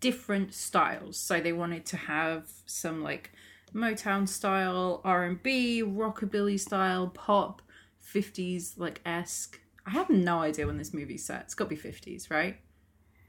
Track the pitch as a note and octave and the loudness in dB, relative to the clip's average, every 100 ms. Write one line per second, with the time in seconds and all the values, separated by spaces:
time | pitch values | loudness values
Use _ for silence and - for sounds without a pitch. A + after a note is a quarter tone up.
0 | B3+ B3 - G3 F#3+ - - F3+ D#3 - | 0 0 0 0 0 -4 0 2 2 0
1 | - - - E3+ E3 E3+ E3+ E3+ - F3+ | -8 -8 0 0 2 0 -2 -4 -6 -6
2 | - D3+ D#3+ D#3+ - - - - E3+ D#3+ | -2 0 0 -2 -6 -18 -10 -6 -4 -4
3 | D3 C#3+ - - - - - G#3+ A3+ A3 | -4 -6 -10 -20 -20 -20 -10 -2 -2 0
4 | G#3 G3 F#3+ - G3+ F#3+ F#3 F#3 F#3 F3 | 0 2 2 0 0 2 2 2 0 0
5 | F#3+ F3+ F3 F3+ C4 C4 B3 A#3 G#3+ G3 | 4 4 4 0 0 2 2 2 0 0
6 | A3 - G3+ G#3 G3+ G3 - G3 F#3+ F#3 | -2 -2 -2 2 2 2 0 2 2 2
7 | F3+ - - G3+ F#3+ - - - - _ | -2 -4 4 4 4 -6 -20 -20 -20 _
8 | - G#3 G3 - F3+ F3+ F3 - F3 - | -2 -2 -2 -4 -4 -4 -6 -6 -6 -4
9 | E3+ E3+ F3 - - - _ - - C4 | -4 -2 -4 -6 -8 -14 _ -14 -2 0
10 | F#4 G#3 F3 E3+ D#3 D3+ D3 D3 D3+ D#3 | 6 6 6 4 2 0 -2 -2 -6 -6
11 | C#3+ C#3 - C3 - - G3 D3+ - - | -6 -8 -8 -8 -8 -4 -4 -4 -8 -12
12 | - - - D#3 F3+ - - _ _ _ | -12 -12 -2 0 0 -4 -18 _ _ _
13 | _ _ | _ _